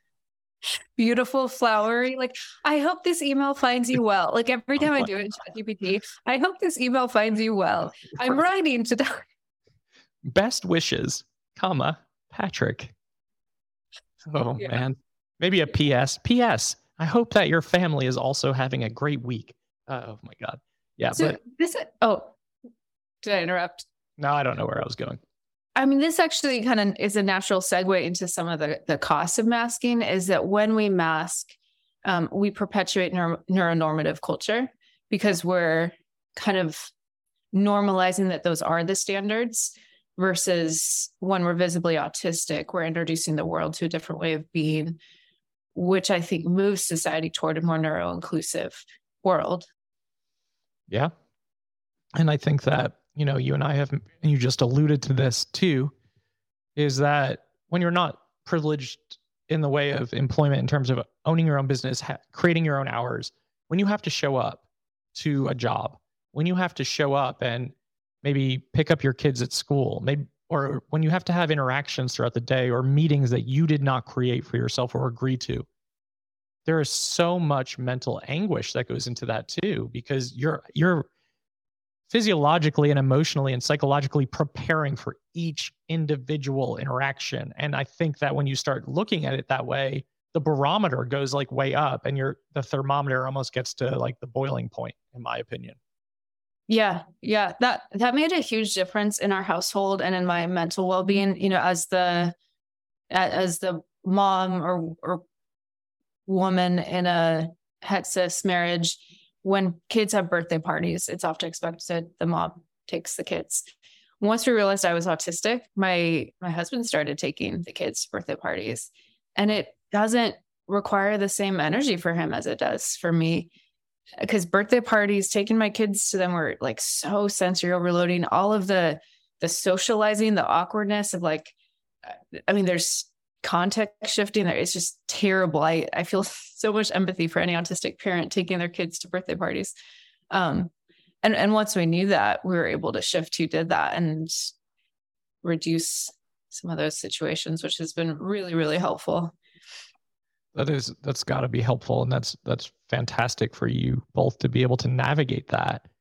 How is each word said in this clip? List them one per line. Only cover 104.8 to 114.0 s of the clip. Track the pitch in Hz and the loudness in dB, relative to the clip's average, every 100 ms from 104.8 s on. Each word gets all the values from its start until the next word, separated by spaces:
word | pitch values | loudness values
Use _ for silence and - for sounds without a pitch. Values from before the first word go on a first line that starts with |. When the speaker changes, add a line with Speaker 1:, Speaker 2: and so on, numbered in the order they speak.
| 165 165 | -4 -8
Speaker 1:
or | - 175 _ _ _ _ _ _ _ _ _ _ - | -6 -6 _ _ _ _ _ _ _ _ _ _ -2
woman | 190 190 180 180 180 | 0 2 2 2 0
in | - 180 175 | 0 -2 2
a | 175 165 160 165 - _ _ | 2 2 2 -2 -8 _ _
het | - 196 175 | -2 -2 -2
cis | - 180 - 196 | -2 -2 0 0
marriage, | 180 170 175 165 - - - _ _ | 0 0 0 -2 -4 -14 -20 _ _
when | 190 196 190 170 _ | 0 2 2 -4 _
kids | 226 214 | 0 2
have | 208 180 | 0 0
birthday | 175 170 160 | -2 0 -4
parties, | 160 151 175 170 - | -2 -2 -2 -2 -6
it's | 175 | -4
often | 170 160 170 | -4 -4 -8
expected | 165 170 165 - 170 170 _ | -6 -8 -8 -6 -6 -6 _
the | 170 | -2
mom | 170 170 - _ _ - | 0 -2 -8 _ _ -10
takes | 170 170 - | -8 -8 -10
the | |
kids. | - - - - - _ _ - | -6 -8 -4 -8 -8 _ _ -20